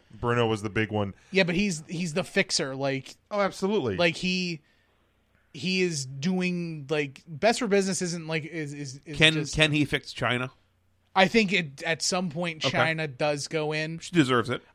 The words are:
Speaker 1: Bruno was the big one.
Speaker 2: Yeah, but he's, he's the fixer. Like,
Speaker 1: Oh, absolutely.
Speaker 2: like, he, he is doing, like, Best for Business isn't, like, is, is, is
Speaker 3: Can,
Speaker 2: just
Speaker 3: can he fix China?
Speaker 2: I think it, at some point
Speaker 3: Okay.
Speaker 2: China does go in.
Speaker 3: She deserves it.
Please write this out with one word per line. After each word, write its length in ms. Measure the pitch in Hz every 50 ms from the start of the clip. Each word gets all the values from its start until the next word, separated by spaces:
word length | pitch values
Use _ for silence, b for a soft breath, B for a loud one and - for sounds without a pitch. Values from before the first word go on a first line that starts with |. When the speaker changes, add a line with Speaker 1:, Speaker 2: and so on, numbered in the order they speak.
| _ _ - 104
Speaker 1:
Bruno 260 | 123 120 120 120 117
was 140 | 113 110 104 104
the 60 | 107
big 220 | 95 110 110 95
one. 220 | 107 104 101 98 - b b b
Speaker 2:
Yeah, 120 | - 190 190
but 120 | 170 170
he's, 280 | 175 208 202 170 151 160
he's 260 | - 180 156 185 170 147
the 100 | 185 170
fixer. 520 | - - 196 185 - - - 160 131 135
Like, 400 | 135 139 139 135 135 131 - - - _ _
Speaker 1:
Oh, 80 | 208 202
absolutely. 560 | 202 185 - - 190 190 220 202 135 117 98
Speaker 2:
like, 180 | 170 175 170 160
he, 460 | - - 180 185 185 185 175 170 151 - _ _ _ _ _ _ _ _ _ _ _ _ _ _ _ _ _ -
he 280 | 143 139 185 185 185
is 240 | 180 180 165 143 135
doing, 800 | 127 139 139 135 185 185 185 180 180 180 175 175 165 160 151 139 131
like, 340 | 160 151 147 139 131 - -
Best 320 | 170 160 135 196 220 233 -
for 80 | 254
Business 340 | 196 196 202 190 196 180 - 185
isn't, 240 | 170 165 170 160
like, 180 | 156 160 160 147
is, 280 | 156 165 165 151 143 147
is, 240 | 143 143 131 123 143 -
is 120 | 170 147
Speaker 3:
Can, 160 | 139 160 156 160
Speaker 2:
just 220 | 156 139 135 -
Speaker 3:
can 160 | 151 156 156
he 140 | 143 151 143
fix 260 | - 151 139 - - -
China? 380 | - 131 113 123 123 127 131 - _ _ _ _ _ _ _ _ _ _ _ _
Speaker 2:
I 120 | 190 190
think 240 | 180 208 233 214 175
it, 300 | 202 180 170 139 135 -
at 220 | 165 165 165 - -
some 260 | - 196 180 190 175
point 340 | - 170 180 170 160 156 143
Speaker 3:
Okay. 140 | 135 127
Speaker 2:
China 300 | - - 160 160 160 160
does 400 | 151 127 - 160 147 147 143 139
go 240 | - - 156 151 151
in. 260 | 156 156 156 160 165
Speaker 3:
She 160 | 165 - - 180
deserves 380 | 170 139 123 131 120 104 -
it. 100 | 123 170 b b